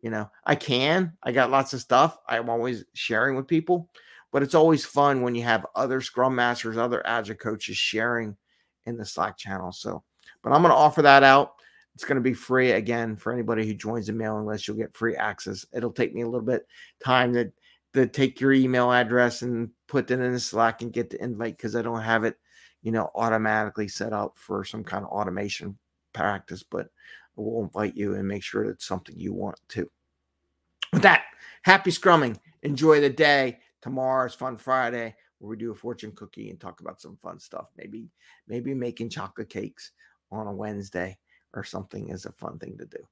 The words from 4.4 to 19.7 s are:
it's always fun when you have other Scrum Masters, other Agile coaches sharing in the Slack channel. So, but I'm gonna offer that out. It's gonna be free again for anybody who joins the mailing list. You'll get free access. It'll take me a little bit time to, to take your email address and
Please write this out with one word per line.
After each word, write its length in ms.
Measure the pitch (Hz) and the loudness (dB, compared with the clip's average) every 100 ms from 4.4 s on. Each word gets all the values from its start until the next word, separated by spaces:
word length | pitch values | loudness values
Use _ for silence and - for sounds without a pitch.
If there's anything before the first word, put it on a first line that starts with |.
it's 120 | 139 | 2
always 300 | 165 160 156 | 6 6 4
fun 380 | - 143 143 135 | 0 2 2 2
when 120 | 123 | 0
you 100 | 117 | -2
have 200 | 120 113 - | 0 0 0
other 280 | - 127 131 | -4 -2 -2
Scrum 320 | 123 - 131 | -4 0 0
Masters, 420 | 127 120 120 117 110 | 2 0 0 -4 -2
other 300 | 120 120 - | -2 -2 -2
Agile 300 | 117 101 110 | -4 -4 -8
coaches 420 | - 104 - 101 | -8 -8 -6 -4
sharing 580 | - 110 117 120 110 101 _ _ _ _ | -2 -2 -2 -2 -6 -10 _ _ _ _
in 140 | - 117 | -12 -10
the 80 | 104 | -8
Slack 320 | - 95 104 | -4 -4 -4
channel. 340 | 98 95 90 | -10 -10 -10
So, 300 | - 107 - _ _ - _ | -10 -10 -10 _ _ -20 _
but 100 | - | 2
I'm 80 | 143 | 6
gonna 140 | 170 | 6
offer 260 | 131 151 156 | 8 6 6
that 220 | 147 139 | 8 10
out. 320 | 139 135 143 _ _ _ _ | 10 8 4 _ _ _ _
It's 100 | - | -16
gonna 160 | - 139 | -4 0
be 140 | 123 | 0
free 380 | 127 - 127 127 | -2 0 2 4
again 440 | 110 107 120 113 107 | 2 0 -4 -4 -6
for 160 | - | -6
anybody 340 | 123 113 113 110 | -4 -2 -2 -2
who 60 | |
joins 360 | 104 107 117 104 | -4 -4 -6 -4
the 40 | |
mailing 320 | 110 110 107 | -6 -4 -4
list. 240 | 107 107 - | -6 -6 -6
You'll 80 | 107 | -6
get 180 | 110 | -8
free 220 | - 113 - | -4 -4 -2
access. 480 | 107 98 - 95 - | -6 -6 -10 -12 -10
It'll 180 | - 117 | -6 -6
take 240 | - 120 | -4 -4
me 60 | 104 | -4
a 80 | 117 | -6
little 160 | 120 | -4
bit 220 | 110 120 - - - _ | -2 -4 -4 -20 -20 _
time 300 | - 127 123 | 0 2 4
to, 180 | 120 113 _ _ _ _ | 2 -2 _ _ _ _
to 120 | 135 131 | 0 0
take 340 | - 135 135 | 2 0 2
your 120 | 135 | 2
email 400 | 135 127 127 123 | 4 4 2 4
address 480 | 123 120 123 120 117 | 4 4 4 2 0
and 300 | 123 117 117 | -6 -4 -6